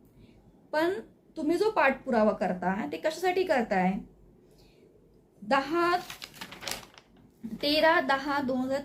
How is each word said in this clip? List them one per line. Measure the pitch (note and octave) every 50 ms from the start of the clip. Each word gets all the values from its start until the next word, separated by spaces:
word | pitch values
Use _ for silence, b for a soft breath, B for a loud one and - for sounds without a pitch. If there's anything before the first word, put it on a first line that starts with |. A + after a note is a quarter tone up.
| - - B B B B B B B - - - _ - -
पण | D4+ E4 F4 G4 A4 - - - _ _ _ -
तुम्ही | D#4+ D4+ D4+ F4+
जो | E4+ G#4 A4
पाठपुरावा | - - D4 C4+ C4 C4 - C4 A#3 A3 G#3+ G#3+ G3
करता | - G#3 F3+ F3+ F3+ F3 F3+ F#3+ G3+ C#4+ D4 D4
ते |
कशासाठी | D#4+ - D#4 D#4+ E4+ F#4 F#4 F4+ F#4+ F4+
करताय? | F4+ D4+ B3+ A3+ - G3+ F#3 F#3 F#3 G3 A3 - - - - - - - - - b b b b b b b b b b - _ - _ _ _ _ _ - G3+
दहा, | G#3 C4 C#4 C#4 C#4+ D#4+ E4+ F4 F4 F4+ F4+ F4 - - - - - - - - - - - - - - - - - - - - _ _ - - - _ _ -
तेरा | A3 A3+ - D4 D4 D4 D#4 D4+ D#4+ E4 F4
दहा | C4+ C4 C4+ C4+ C4+ D4 C#4 C#4+ C#4
दोन | B3 C4 B3+
हजार | C4 C4 C4+ C#4+ C#4